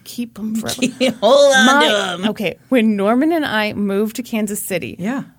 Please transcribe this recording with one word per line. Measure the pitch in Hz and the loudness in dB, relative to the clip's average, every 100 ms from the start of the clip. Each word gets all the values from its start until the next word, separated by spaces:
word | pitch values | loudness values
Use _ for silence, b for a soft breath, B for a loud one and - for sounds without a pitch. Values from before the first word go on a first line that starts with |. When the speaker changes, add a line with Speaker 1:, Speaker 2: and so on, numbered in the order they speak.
Speaker 1:
keep | - - 233 202 | -14 -12 -12 -10
'em | 214 220 | -8 -6
forever. | 226 - 262 - 254 - | -6 -2 -2 0 -4 0
Speaker 2:
<laughs> | |
Hold | 214 277 285 | 4 6 6
on | 262 254 | 6 6
Speaker 1:
My | 277 311 | 4 2
Speaker 2:
to | 208 190 | 0 -4
'em. | 175 214 | -4 -4
Speaker 1:
Okay, | 214 175 - - | -2 -6 -6 -2
when | 254 220 202 | 2 2 2
Norman | 202 247 320 | 0 2 2
and | 339 | 0
I | - 214 208 | -2 -2 -2
moved | 202 202 196 214 220 | -2 -2 -2 -2 -6
to | |
Kansas | 233 226 202 208 | -6 -4 -4 -6
City, | - 175 117 - | -6 -6 -6 -8
Speaker 2:
Yeah. | 196 262 - | -6 -6 -10